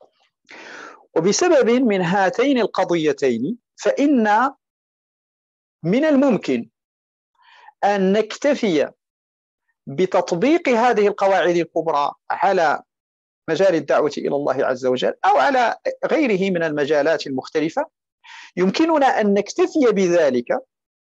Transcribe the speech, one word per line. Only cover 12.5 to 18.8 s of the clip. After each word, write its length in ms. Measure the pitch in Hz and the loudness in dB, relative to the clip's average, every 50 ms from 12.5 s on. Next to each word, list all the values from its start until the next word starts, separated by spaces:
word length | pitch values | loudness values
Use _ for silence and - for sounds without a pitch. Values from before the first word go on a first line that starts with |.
| 196 185 160 147 139 - - _ _ _ _ _ _ _ _ _ _ _ - - | 2 2 2 0 0 -2 -6 _ _ _ _ _ _ _ _ _ _ _ -8 -6
مجال 260 | 165 143 196 196 170 | -2 2 2 2 2
الدعوة 360 | 156 139 - 165 123 151 143 - - | 0 0 0 0 2 2 0 -2 -4
إلى 180 | - 156 147 | -4 -4 -4
الله 300 | 143 143 139 131 139 123 | -2 -2 -2 -2 -2 -2
عز 200 | - 131 123 127 | -2 -2 -2 -2
وجل 280 | 127 127 120 - - - - - | -2 -2 0 -2 -4 -4 -2 0
أو 120 | - 415 539 | 0 2 2
على 400 | 262 285 269 254 240 220 - - - - - - - | 2 2 2 0 0 0 -2 -4 -8 -8 -8 -6 -4
غيره 460 | - 254 320 302 240 202 180 196 196 | -2 0 0 0 0 0 0 0 -2
من 120 | 180 170 165 | -2 -2 -2
المجالات 640 | 160 151 147 143 135 156 147 139 160 160 143 - 151 | -4 -2 -2 -2 0 0 0 2 0 0 -2 -4 -6
المختلفة، 580 | 135 131 - - - 156 151 165 - 262 311 - _ _ _ _ _ _ _ - - - - - - 180 | -8 -8 -8 -4 -4 -4 -4 -2 -4 -4 -6 -6 _ _ _ _ _ _ _ -20 -20 -20 -20 -12 -6 -2
يمكننا 640 | 180 190 190 - | -2 0 0 0